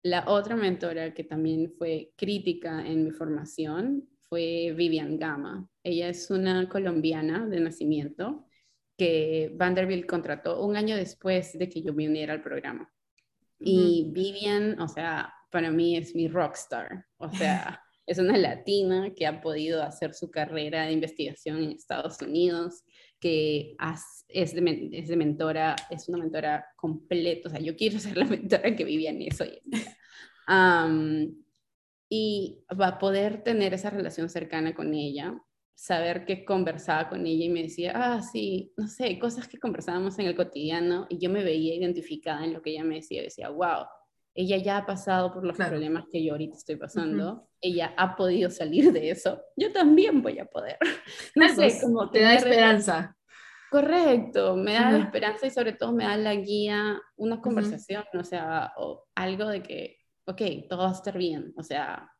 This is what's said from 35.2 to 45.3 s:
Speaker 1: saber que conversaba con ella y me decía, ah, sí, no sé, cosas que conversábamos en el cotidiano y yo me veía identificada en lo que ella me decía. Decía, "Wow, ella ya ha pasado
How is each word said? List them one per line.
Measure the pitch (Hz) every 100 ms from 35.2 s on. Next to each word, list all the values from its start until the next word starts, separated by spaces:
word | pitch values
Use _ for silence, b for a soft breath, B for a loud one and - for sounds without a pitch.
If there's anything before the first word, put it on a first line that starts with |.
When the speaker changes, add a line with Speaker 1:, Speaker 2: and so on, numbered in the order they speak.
| 165 240 _ _ _ -
Speaker 1:
saber | - 175 170 175 185
que | 190
conversaba | - 190 175 156 - 160 165
con | 185 170
ella | 160
y | 165
me | 170
decía, | 160 165 175
ah, | 233 247 240
sí, | 233 226 202 190 196 -
no | 214
sé, | - 247 185
cosas | 240 233 -
que | -
conversábamos | 240 175 165 175 190 190
en | 185
el |
cotidiano | 175 175 143 151 170 175 175 -
y | 175
yo | 175
me | 202
veía | 185 160 160 170
identificada | 180 170 160 156 165 147
en | 160
lo | 160
que | 156
ella | 156
me | 160 156
decía. | - -
Decía, | - - 110
"Wow, | 147 175 113 - - _ _ _
ella | - 185 190
ya | 196 202
ha | 196
pasado | 190 196 185 180